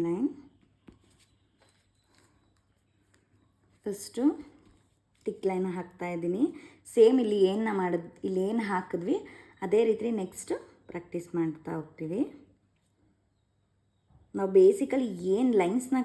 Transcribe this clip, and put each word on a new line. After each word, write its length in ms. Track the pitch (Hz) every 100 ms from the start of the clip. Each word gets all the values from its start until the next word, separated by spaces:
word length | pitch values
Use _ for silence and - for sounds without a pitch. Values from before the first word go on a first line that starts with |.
| 170
line. 220 | 185 277 - - _ _ _ - - _ _ _ _ _ _ _ _ _ _ _ _ _ _ _ _ _ _ _ _ _ _ _ _ _ _ _ _ 208
ಫಸ್ಟು 400 | 190 - 233 285 359 - - - _ _ _ _ _ -
ಥಿಕ್ 220 | 196 190
ಲೈನ್ 140 | 185 190 175
ಹಾಕ್ತಾಯಿದ್ದೀನಿ. 680 | 175 - 175 170 170 190 294 - - - -
ಸೇಮ್ 240 | 240 226 262
ಇಲ್ಲಿ 160 | 220 208 190
ಏನ 220 | 208 220 196
ಮಾಡಿದ್-, 320 | 180 175 165 - 190
ಇಲ್ಲಿ 160 | 185 196
ಏನು 140 | 226 208
ಹಾಕಿದ್ವಿ 460 | 185 185 170 185 403 - - - - 190
ಅದೇ 140 | 208 226
ರೀತಿ 220 | 214 226 220
ನೆಕ್ಸ್ಟ್ 320 | 185 - - 508 - - -
ಪ್ರಾಕ್ಟೀಸ್ 380 | 170 - 170 175 170
ಮಾಡ್ತಾ 340 | 160 151 170 160
ಹೋಗ್ತೀವಿ. 420 | 156 - 160 196 - - - _ _ _ _ _ _ _ _ _ _ _ _ _ _ _ _ _ _ 202
ನಾವು 140 | 190 190
basically 500 | 190 196 277 285 240 175 185 202
ಏನು 140 | 254 214
ಲೈನ್ಸ್ನ 360 | 175 240 - 262